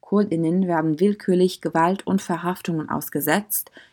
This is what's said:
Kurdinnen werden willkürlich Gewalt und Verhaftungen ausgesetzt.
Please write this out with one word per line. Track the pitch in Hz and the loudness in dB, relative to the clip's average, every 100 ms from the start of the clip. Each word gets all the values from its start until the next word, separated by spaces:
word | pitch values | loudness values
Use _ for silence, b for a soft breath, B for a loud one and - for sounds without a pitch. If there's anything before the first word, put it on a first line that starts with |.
Kurdinnen | - 202 202 170 160 180 185 | -2 0 2 0 0 0 2
werden | 170 160 151 | 2 0 2
willkürlich | 202 208 - 180 185 - | 2 0 0 2 2 0
Gewalt | 160 160 165 196 - | -4 2 2 2 0
und | 190 | -2
Verhaftungen | - 170 175 - - 165 151 | 0 -4 -4 -6 -4 -4 -2
ausgesetzt. | 151 - 147 139 170 208 - - B B | -6 -4 -4 0 0 0 -6 -8 B B